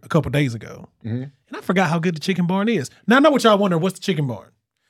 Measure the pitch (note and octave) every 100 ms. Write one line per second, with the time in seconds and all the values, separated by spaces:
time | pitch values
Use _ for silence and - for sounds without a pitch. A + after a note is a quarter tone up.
0 | - D#3+ A#2 C#3+ C#3 A2+ - D#2+ - _
1 | G#2+ B2 C#3+ - _ G#4+ - F#3 E3 E3+
2 | F3+ D#3 G3 F#3 F3 F#3+ G#3+ G3+ G#2 -
3 | - B3+ D4+ C4 A3+ G3+ G3+ E3+ F#3 F#3
4 | - D#3 C#3 G#2 - _ _ _